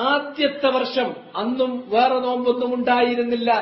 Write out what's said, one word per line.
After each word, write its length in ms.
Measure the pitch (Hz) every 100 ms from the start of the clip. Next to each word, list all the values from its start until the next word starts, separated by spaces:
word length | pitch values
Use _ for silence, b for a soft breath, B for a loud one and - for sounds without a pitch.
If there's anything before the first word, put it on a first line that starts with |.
ആദ്യത്തെ 680 | 254 285 285 - 277 - 269
വർഷം 400 | 254 240 262 233 - - 170
അന്നും 360 | 220 254 254 247 247
വേറെ 300 | 214 262 254
നോമ്പൊന്നും 520 | 247 247 247 247 247
ഉണ്ടായിരുന്നില്ല, 760 | 247 247 247 240 240 240 240 233 220